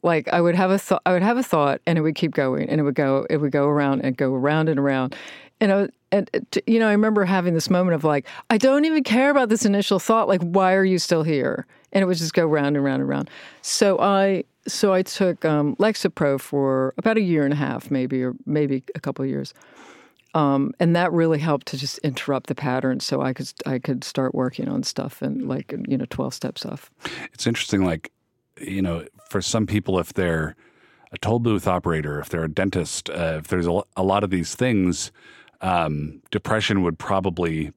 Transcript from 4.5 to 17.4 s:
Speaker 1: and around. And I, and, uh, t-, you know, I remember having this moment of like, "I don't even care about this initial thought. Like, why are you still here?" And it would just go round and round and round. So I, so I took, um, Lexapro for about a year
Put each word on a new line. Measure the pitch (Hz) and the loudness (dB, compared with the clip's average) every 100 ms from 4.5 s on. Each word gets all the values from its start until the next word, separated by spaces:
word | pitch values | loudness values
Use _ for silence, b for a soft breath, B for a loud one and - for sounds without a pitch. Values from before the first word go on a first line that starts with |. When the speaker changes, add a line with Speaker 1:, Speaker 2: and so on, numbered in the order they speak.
| 156 160 | 2 2
Speaker 1:
and | 143 | 2
around. | 139 135 127 B B B B - | 0 0 -2 B B B B -2
And | 208 | 2
I, | 196 196 _ - | 2 0 _ -2
and, | 202 - | -2 0
uh, | - - | -4 -2
t-, | - - | -4 2
you | 226 | 2
know, | 220 | 4
I | |
remember | 208 220 208 | 4 4 2
having | 185 190 180 | 2 2 2
this | 165 - | 0 2
moment | 175 180 | 2 2
of | 160 | 2
like, | 156 147 B B - | 2 0 B B -2
"I | 220 | 2
don't | 262 285 | 4 4
even | 311 311 | 4 2
care | 254 226 277 | 2 2 4
about | 285 233 | 4 2
this | 220 | 2
initial | 208 202 - 175 | 2 2 2 0
thought. | - 226 196 | 2 2 4
Like, | 185 | 0
why | 170 190 185 | 2 2 4
are | 190 | 4
you | 190 180 | 4 2
still | - 165 | 2 0
here?" | 156 143 135 - - b b | 2 0 0 -4 -10 b b
And | 196 | 0
it | 185 | 2
would | 170 | 0
just | 160 | 0
go | 190 165 | 0 2
round | 151 143 147 | 2 2 0
and | |
round | 139 135 | 0 0
and | 139 | -2
round. | 139 143 B B B | -4 -6 B B B
So | - - 202 185 | -6 2 2 4
I, | 202 196 196 185 - _ - | 2 4 2 0 -4 _ -12
so | - 202 | 0 2
I | 185 | 2
took, | 185 - 185 - | 0 0 0 0
um, | 156 147 147 - | 0 2 2 2
Lexapro | 214 208 180 - 143 135 | 0 2 -4 0 0 0
for | - 143 135 131 131 - | -2 0 2 2 0 -2
about | 220 220 | 0 2
a | |
year | 185 156 | 2 2